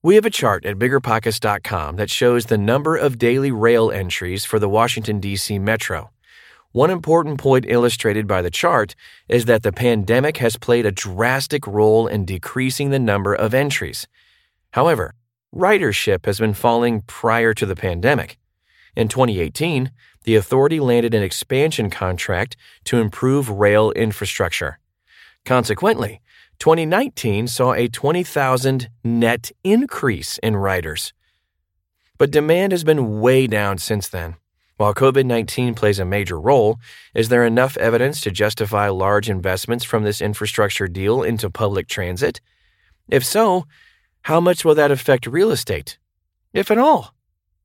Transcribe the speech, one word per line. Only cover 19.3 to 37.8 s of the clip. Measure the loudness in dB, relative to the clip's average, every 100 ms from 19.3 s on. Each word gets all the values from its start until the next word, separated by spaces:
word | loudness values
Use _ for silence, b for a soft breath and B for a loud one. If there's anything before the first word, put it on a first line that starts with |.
| 0
eighteen, | -4 -2 -2 -2 -4 b b b
the | 2 2
authority | 4 2 2 2
landed | 2 2 2
an | 0
expansion | -2 -6 -4 0 0 0 -4
contract | -4 -6 -4 -4 -4 -4 -8 b b
to | -2 0
improve | 0 -2 0 0 -2
rail | 2 4 4 2
infrastructure. | 0 -2 -2 -8 -2 -4 -2 -8 -10 _ _ b b b b 0
Consequently, | 0 2 0 0 0 -4 -8 b b b b
twenty | 2 2
nineteen | 2 0 -2 -4 -2 -2 -2
saw | 0 0
a | 2 -2
twenty | -2 -2 -2
thousand | -2 -2 0 0 0 -2 -4 _
net | -4 0 2 0 -6 _
increase | 0 2 0 -2 -2 -2 -8 -4
in | -2
riders. | 0 0 -2 -4 -8 -10 _ _ _ _ _ _ _ _ _ _ _
But | 2
demand | 2 2 2 2
has | 0
been | 2 2 0 2
way | 4 4 2
down | 0 -2 -4
since | -2 -4 -4
then. | -8 -10 -14 _ _ _ _
While | 0
covid | 4 4 4
nineteen | 2 0 -2 -4 -4
plays | 0 0 0
a |
major | -2 -2 -4 -4
role, | 2 4 4 0 B B B
is | -2 2
there | 4
enough | 4 4 2
evidence | 0